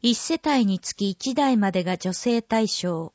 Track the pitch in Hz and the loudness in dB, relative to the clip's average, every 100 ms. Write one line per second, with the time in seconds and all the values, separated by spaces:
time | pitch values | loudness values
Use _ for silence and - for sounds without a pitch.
0 | 233 233 - 320 311 277 214 185 - - | 2 0 -2 -2 2 2 2 0 -4 -4
1 | 202 185 - 262 277 247 202 185 175 185 | -4 -4 -4 0 2 4 2 0 -2 -2
2 | 185 185 - 233 220 226 220 - 180 165 | -4 -4 0 -2 0 0 0 -2 -4 -4
3 | 160 | -6